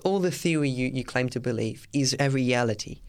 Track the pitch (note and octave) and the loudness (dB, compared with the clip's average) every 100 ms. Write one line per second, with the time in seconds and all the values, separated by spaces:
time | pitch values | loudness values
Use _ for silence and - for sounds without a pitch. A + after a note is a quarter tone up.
0 | F#3+ G3 F3+ - F3 D#3 C#3+ B2+ B2+ C3 | 0 2 0 0 0 2 2 0 -2 -2
1 | A#2+ B2+ B2+ A#2+ C3 A2+ A2 - - C#3+ | -2 -2 0 -2 -2 -2 -2 -6 -4 0
2 | C3 C3 C#3 C3+ B2 B2 A#2+ G#2+ - - | 0 2 2 2 2 2 2 0 -6 -14